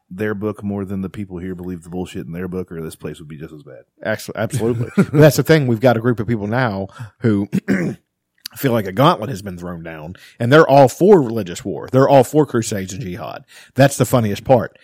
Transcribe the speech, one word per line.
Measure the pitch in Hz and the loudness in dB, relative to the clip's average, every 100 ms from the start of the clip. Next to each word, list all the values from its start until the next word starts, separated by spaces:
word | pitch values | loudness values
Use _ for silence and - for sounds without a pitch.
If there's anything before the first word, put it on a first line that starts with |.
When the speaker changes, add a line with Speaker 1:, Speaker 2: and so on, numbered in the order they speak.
| - | -16
Speaker 1:
their | 92 107 | -8 -6
book | 104 107 101 | -4 -6 -6
more | 101 101 | -8 -6
than | 95 98 | -6 -8
the | 95 | -8
people | 107 98 90 | -10 -12 -10
here | 92 | -10
believe | 90 90 90 | -10 -10 -12
the | 85 | -12
bullshit | 90 90 95 62 | -10 -10 -12 -12
in | |
their | 82 92 | -10 -8
book, | 92 90 | -8 -10
or | 82 | -12
this | 80 - | -14 -12
place | - 76 | -14 -14
would | 78 | -18
be | 76 | -18
just | 78 | -18
as | 78 | -20
bad. | 71 64 _ _ | -20 -20 _ _
Speaker 2:
Actu-, | - 110 - | -8 -8 -8
absolutely. | - 110 117 113 117 120 | -8 -6 -4 -2 -2 -4
<laughs> | - | -2
But | 175 | 0
that's | 147 151 143 | 6 6 6
the | |
thing. | 135 160 131 | 2 2 2
We've | 110 | 0
got | 127 113 | 2 2
a | |
group | 117 113 | 0 -2
of | 107 | -4
people | 117 104 | -4 -4
now | 120 127 98 95 - 113 _ | -2 -2 -4 -10 -12 -18 _
who | 117 101 104 - - | 0 0 -2 -4 -4
<clears throat> | 185 170 - _ _ _ _ - - | -4 -4 -10 _ _ _ _ -20 -6
feel | 135 | -2
like | 117 95 | -2 -2
a | |
gauntlet | 95 147 175 208 | 2 2 2 -4
has | - | -10
been | 104 90 | -10 -12
thrown | 87 87 | -10 -12
down, | 82 80 78 92 - - | -12 -14 -14 -16 -16 -4
and | 117 | 4
they're | 147 156 | 6 8
all | 139 131 | 6 6
for | - 196 196 | 4 6 6
religious | 123 113 90 87 | 4 -2 -6 -8
war. | 101 76 - | -8 -10 0
They're | 127 135 | 2 6
all | 139 | 6
for | - 151 | 6 2
crusades | 143 120 110 104 95 | 0 0 -2 -6 -8
and | 92 | -10
jihad. | 92 87 69 - _ - - - | -10 -10 -12 -14 _ -20 -6 2
That's | 139 - | 2 2
the | |
funniest | 131 131 110 98 | 0 0 0 -2
part, | - 127 92 _ | 2 2 2 _